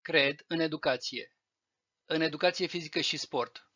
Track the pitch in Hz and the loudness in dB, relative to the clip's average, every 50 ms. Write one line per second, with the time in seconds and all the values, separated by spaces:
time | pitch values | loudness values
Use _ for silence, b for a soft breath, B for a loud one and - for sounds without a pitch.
0 | _ - 160 156 139 139 147 - - _ 170 165 160 156 156 156 - 156 127 123 | _ 2 4 4 4 4 2 -2 -6 _ 0 0 0 0 -2 0 0 0 0 0
1 | - - 131 120 107 - _ _ _ _ _ _ _ _ _ _ _ _ _ _ | -2 -6 -8 -8 -10 -12 _ _ _ _ _ _ _ _ _ _ _ _ _ _
2 | _ _ 156 160 160 160 151 147 - 180 175 - 185 160 - 175 160 151 - 170 | _ _ 0 0 0 0 0 2 2 2 2 2 -4 -2 -2 -6 -6 -2 -2 -2
3 | 151 - - 151 - - - 131 117 - _ - _ _ _ | 0 0 -2 -4 -6 -4 -2 -2 -2 -2 _ -20 _ _ _